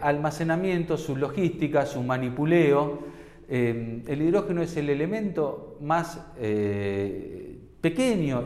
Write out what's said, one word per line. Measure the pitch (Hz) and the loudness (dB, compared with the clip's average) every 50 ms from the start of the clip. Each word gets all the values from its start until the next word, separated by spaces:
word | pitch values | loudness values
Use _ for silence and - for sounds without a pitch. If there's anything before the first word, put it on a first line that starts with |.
| 147 | 2
almacenamiento, | 147 147 147 151 151 151 - 170 165 165 170 190 190 180 170 165 165 165 | 2 2 2 0 -2 -2 -2 0 0 0 2 2 0 0 0 0 0 -2
su | 147 - - 135 | -2 -2 -4 -2
logística, | 131 139 135 135 196 180 165 - - 151 143 151 143 139 | -2 -2 -2 0 0 0 0 0 0 -2 2 2 2 2
su | - - 131 123 | 2 -2 -4 -2
manipuleo. | 123 127 127 127 123 123 135 147 160 170 175 160 143 139 143 147 143 143 - - - - - - - - - - - | 0 0 0 -2 -2 -2 0 2 4 6 6 6 6 6 6 4 2 -2 -6 -8 -12 -14 -16 -18 -20 -20 -20 -10 -4
Eh, | 135 123 120 117 117 117 113 113 113 120 117 - | 0 0 2 2 0 -2 -4 -6 -8 -8 -6 -4
el | 143 143 156 | -2 0 2
hidrógeno | 165 175 202 202 - 175 170 165 | 4 4 2 2 2 0 -2 -2
es | 165 - 156 | -2 -2 -2
el | 147 147 | 0 0
elemento | 143 139 160 170 214 220 214 202 165 165 151 139 131 - - - - - 147 | 2 0 0 -2 -2 -2 -2 -2 0 0 -2 -2 -2 -6 -10 -14 -14 -10 -2
más, | 147 160 170 165 - - - - - - - | 0 2 2 0 -2 -8 -12 -14 -16 -10 -6
eh, | 113 107 107 104 104 104 101 101 101 101 98 98 101 101 92 95 - - - 92 - - - 123 - - - - - | -2 0 0 2 2 0 0 0 -2 -2 0 0 -2 -2 -4 -6 -8 -10 -12 -12 -12 -14 -14 -16 -18 -20 -12 -2 -2
pequeño | 170 165 247 262 254 226 185 160 139 131 120 117 | 0 2 2 2 2 2 2 2 0 0 -2 -2